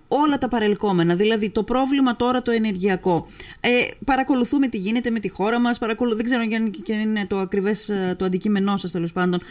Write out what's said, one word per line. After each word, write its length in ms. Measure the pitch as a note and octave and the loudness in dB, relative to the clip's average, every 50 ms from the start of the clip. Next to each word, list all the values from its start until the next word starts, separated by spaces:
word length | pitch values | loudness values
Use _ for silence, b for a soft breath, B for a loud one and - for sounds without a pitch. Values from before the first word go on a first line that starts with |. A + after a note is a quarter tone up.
| - _ | -6 _
όλα 300 | - C4+ D4 D#4 C#4+ C#4 | 0 2 2 2 2 0
τα 100 | C4+ A#3+ | 0 -2
παρελκόμενα. 680 | B3 A#3+ G#3+ G#3 G3+ F#3 - G#3 F#3 F3 E3+ E3+ F3 | 0 0 2 2 2 0 0 0 2 4 4 4 4
Δηλαδή, 340 | F3 G#3 G#3+ A3+ A3 G#3 G#3 | 4 4 2 2 2 0 -2
το 140 | - A3+ G#3 | 0 -2 0
πρόβλημα 520 | - B3 B3+ C4+ C4 C#4 C#4 C4+ B3+ A#3 | 0 0 0 2 2 2 2 2 2 2
τώρα 260 | - A#3+ B3 B3+ B3+ | 2 2 2 2 0
το 100 | B3 A#3+ | 0 0
ενεργειακό. 760 | A#3 A3+ A3 A3 G3 F3+ F3+ G3+ F#3+ F3+ - F#3+ F3 D#3+ D3+ B B B B B B B | 0 2 0 0 0 0 0 0 0 0 0 0 0 0 0 B B B B B B B
Ε, 100 | - A3+ B3 B3 - - - - - | 0 2 2 2 2 0 -4 -6 -2
παρακολουθούμε 640 | - C4+ B3+ C4 C4 C#4+ B3+ A#3+ - - C#4+ C#4 B3+ | 0 0 2 2 2 2 2 2 2 2 2 2 0
τι 100 | A#3 G#3+ | 0 -2
γίνεται 320 | F3+ G3 A3+ B3 A#3+ B3 | -2 -2 -2 0 0 -2
με 100 | A3+ A3+ | -2 -2
τη 100 | G3+ F#3 | -4 -6
χώρα 300 | - - F#3 G#3+ A#3 A#3+ | -4 -2 -2 0 2 2
μας, 180 | A#3+ A#3+ A#3+ A#3+ | 2 2 0 0
παρακολου-, 380 | B3 A3 A3+ A3 B3 A#3+ A3 | -2 -4 -2 0 0 0 0
δεν 100 | G#3+ A#3+ | 0 0
ξέρω 160 | A#3 B3+ A#3+ | 0 0 0
αν 300 | A#3 A3 A3 A3+ A3+ A3 G3 G#3+ G3 - | 0 0 0 -2 -2 -2 -4 -6 -6 -4
και 60 | A3 | -4
είναι 320 | G#3+ G#3+ G#3+ A3 G#3+ G3+ | -2 0 0 0 -2 -2
το 120 | F#3 G3+ G3 | -2 -2 -2
ακριβές, 500 | F#3+ F#3 - G3+ F#3 G3+ G#3+ G3 - - | -2 -2 -2 0 0 0 0 -2 -2 -4
ε, 260 | G#3 G3 F#3+ F#3 F3+ - | -2 -2 -2 -2 -2 -2
το 80 | F#3+ | -2
αντικείμενό 520 | F#3 F#3 F#3 - A3 G#3 G3 G3 G3+ G3+ F#3+ | -2 -2 -2 0 0 0 2 2 0 0 -2
σας, 140 | - F3+ | -2 -4
τέλος 200 | - F3+ E3+ E3+ | -4 -4 -4 -4
πάντων. 280 | - F#3+ F3+ F3+ F3+ F3+ B B | -2 0 0 0 0 -2 B B